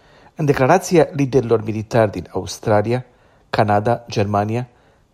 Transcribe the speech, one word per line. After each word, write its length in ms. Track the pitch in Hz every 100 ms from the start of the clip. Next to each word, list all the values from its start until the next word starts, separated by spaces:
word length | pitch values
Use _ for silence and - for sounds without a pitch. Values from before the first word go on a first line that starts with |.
| _ _ _ -
În 100 | 147
declarația 600 | 135 131 185 - 175 -
liderilor 520 | 139 135 131 113 113
militari 480 | 110 110 107 120 107
din 160 | 92 -
Australia, 760 | - 107 - 117 104 110 123 - _ _ _ _
Canada, 560 | - 107 104 113 117 -
Germania, 600 | 120 101 104 104 117 123 _ _ _ _